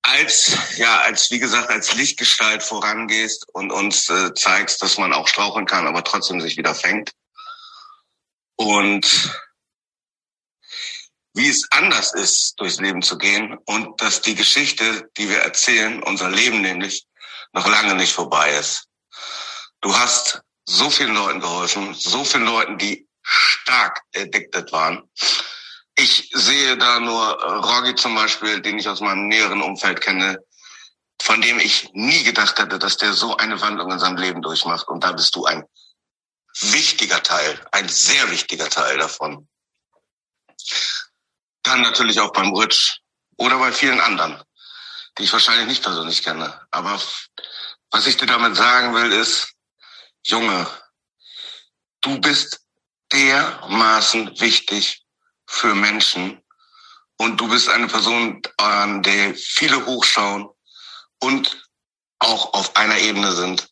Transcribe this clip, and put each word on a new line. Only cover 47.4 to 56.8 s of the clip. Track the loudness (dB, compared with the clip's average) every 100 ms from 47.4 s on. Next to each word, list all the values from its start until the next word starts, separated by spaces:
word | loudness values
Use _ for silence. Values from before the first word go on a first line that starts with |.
| -18 -16 -16 -18 _
was | 0 2
ich | 2
dir | 2
damit | 2 2 2
sagen | 4 4 4
will, | 2 2
ist, | 2 2 0 -2 _ _ _ -20 -20 -20 _
Junge, | -2 0 0 -2 -4 -10 -20 _ _ _ -20 -20 -18 -20 _ _ _ _
du | -4 0
bist | 2 2 -2 -8 _ _ _ _ _
dermaßen | 2 4 4 0 -4 -4 2 4 4 4 0 -4 -2
wichtig | 2 2 0 -2 -2 -4 _ _ _ _ -10
für | -2 0
Menschen | 2 2 2 0 0 -6 -8 _ _ _ _